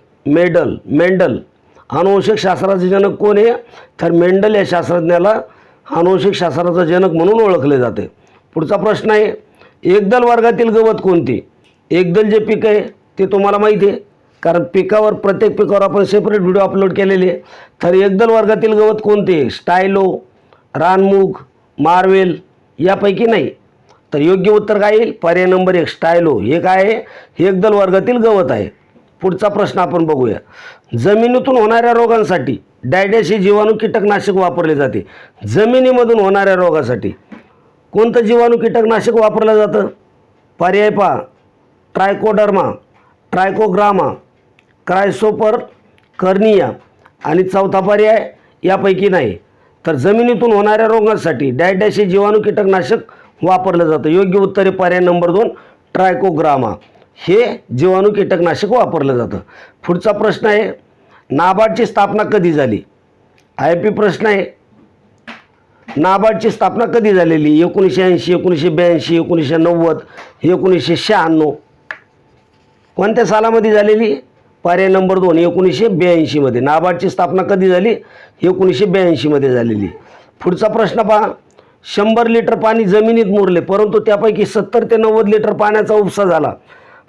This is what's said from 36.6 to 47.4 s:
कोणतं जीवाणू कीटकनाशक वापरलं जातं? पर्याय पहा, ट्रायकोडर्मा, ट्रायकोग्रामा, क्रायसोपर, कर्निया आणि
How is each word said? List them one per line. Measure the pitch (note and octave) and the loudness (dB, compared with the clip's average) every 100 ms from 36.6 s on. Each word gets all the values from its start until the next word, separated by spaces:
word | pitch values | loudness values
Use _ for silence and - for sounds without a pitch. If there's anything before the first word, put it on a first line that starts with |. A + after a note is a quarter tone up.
| F3+ D#3 A#2+ A#2+ F#2+ - _ - _ _ _ _ _ | 2 0 -2 -4 -6 -10 _ -20 _ _ _ _ _
कोणतं | G3+ A#3 A#3 | 0 0 2
जीवाणू | A3 A#3 A#3 A#3 | 2 2 2 2
कीटकनाशक | A3+ A3+ A3 A3+ A#3 | 0 0 0 0 0
वापरलं | A3+ G#3+ G#3+ A3 G#3+ | 2 2 2 2 2
जातं? | G#3 G#3 F#3+ - _ _ _ _ _ _ | 2 0 -4 -8 _ _ _ _ _ _
पर्याय | F3 G3 G#3 | -2 2 0
पहा, | G3+ F#3 B2+ - _ _ _ _ _ _ | 2 0 -2 -8 _ _ _ _ _ _
ट्रायकोडर्मा, | - F#3+ G3 G#3+ G#3 G#3 F#3+ C3+ - _ _ _ _ _ | -2 -2 0 -2 0 0 0 -2 -6 _ _ _ _ _
ट्रायकोग्रामा, | F#3+ F#3+ G3 A3 F#3 G#3 F#3+ C#3 F#2+ _ _ _ _ _ _ - | -4 -2 0 -2 0 0 0 -2 -6 _ _ _ _ _ _ -6
क्रायसोपर, | F3+ G3 - A3 - G#3+ A3+ - _ _ _ _ - | -2 -2 0 -2 0 -2 -2 -6 _ _ _ _ -6
कर्निया | F#3 F#3+ A3 G3+ C3 - _ _ _ _ C3+ | -2 0 2 2 0 -6 _ _ _ _ -4
आणि | E3+ | -2